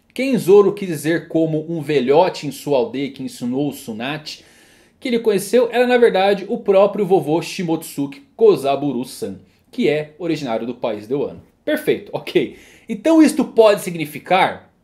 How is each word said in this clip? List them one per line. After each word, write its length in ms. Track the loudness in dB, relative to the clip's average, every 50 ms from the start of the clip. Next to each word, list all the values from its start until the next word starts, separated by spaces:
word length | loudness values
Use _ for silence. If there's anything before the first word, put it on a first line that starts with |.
| _ _ -8
quem 240 | -6 -4 -2 -2 0
Zoro 340 | 4 6 6 6 6 4
quis 160 | 2 -4 -6 -8
dizer 400 | -6 -4 -2 -2 -2 -2 -2 -4
como 380 | -2 -2 0 0 -2 -4 -4 -6
um 140 | -6 -6
velhote 640 | -4 -2 0 0 2 4 4 4 4 2 0 -6 -8
em 60 | -10
sua 260 | -10 -8 -4 -2 0 0
aldeia 320 | 0 -2 -4 -6 -8 -8
que 140 | -8 -10 -12
ensinou 460 | -12 -10 -8 -8 -6 -4 -4 -4 -4
o 20 |
Tsunade 760 | -6 -8 -10 -12 -10 -8 -8 -8 -8 -10 -10 -14 -18 -18 -20 _ _ _ _ _ _ _ _ _ _ _
que 80 | -6 -4
ele 120 | -4 -2
conheceu 500 | 0 0 0 0 0 0 2 2 2 2
era, 160 | 2 0 2 2
na 100 | 4 4
verdade, 480 | 4 4 4 4 2 2 0 0 -2 -6
o 80 | -8 -4
próprio 480 | 0 2 4 4 4 4 2 0 0
vovô 360 | 2 2 2 2 0 -2 -2
Shimotsuki 800 | -2 -4 -8 -6 -4 -4 -4 -4 -6 -8 -8 -8 -8 -8 -8 -14 -20 _ _
Kozaburu-san, 1040 | 4 4 6 6 4 2 -2 -2 -2 -2 -4 -4 -4 -6 -8 -10 -12 -10 -10 -12 -12 -18 _ _ _ _ _
que 160 | -6 -2 0 0
é 260 | 0 0 -2 -6 -10 -8
originário 480 | -6 -4 -4 -4 -4 -4 -4 -4 -4 -6
do 80 | -8
país 320 | -6 -6 -6 -6 -6 -8 -6
de 60 | -4
Wano. 280 | -4 -4 -6 -8 -12 -20 _ _ _ _
Perfeito, 460 | -4 -4 -2 0 0 -2 -2 -4 -8 -10
ok. 440 | -10 -6 -2 -2 0 -2 -2 -6 -14 -20 -20 -20 _ _ -10
Então 360 | -8 -2 0 4 6 6 6
isto 220 | 6 4 2 -2
pode 340 | 0 4 6 6 6 6 2
significar, 960 | 0 -6 -8 -8 -8 -8 -10 -10 -4 0 2 2 2 0 -2 -6 -16 _ _ _